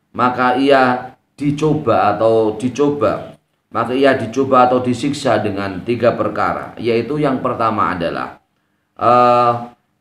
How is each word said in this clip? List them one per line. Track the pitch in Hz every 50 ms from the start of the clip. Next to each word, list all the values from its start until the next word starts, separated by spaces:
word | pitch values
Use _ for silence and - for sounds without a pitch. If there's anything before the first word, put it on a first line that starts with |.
| _ _ -
maka | 104 120 123 123 123 127 127 117 131
ia | 139 139 135 131 127 123 123 123 - - - _ _ _ _
dicoba | - 139 147 - - 151 156 143 151 - 117 104 92 98 104 92
atau | 87 110 113 113 113 110 107 107
dicoba, | - 127 123 117 131 147 143 147 143 110 98 78 - - - - - _ _ _ _ _ _ -
maka | 110 117 117
ia | 127 135 139 135 127
dicoba | 107 117 113 113 135 135 135 135 123 127 127
atau | 127 123
disiksa | 120 127 123 - - 139 - - - 127 110 110 104
dengan | 104 98 98 101 98 92 90 -
tiga | 113 120 107 120 117 -
perkara, | - 104 104 - 104 98 90 80 71 67 - - -
yaitu | 107 117 113 117 113 120 147 151
yang | 147 139 127 123 131
pertama | 127 120 117 117 110 107 104 95 82 90
adalah, | 87 82 80 69 64 65 - - - _ _ _ _ _ _ _ _ _ _ _
eh, | - 101 113 123 123 123 123 120 120 120 120 120 117 117 120 - _ _ _ _ _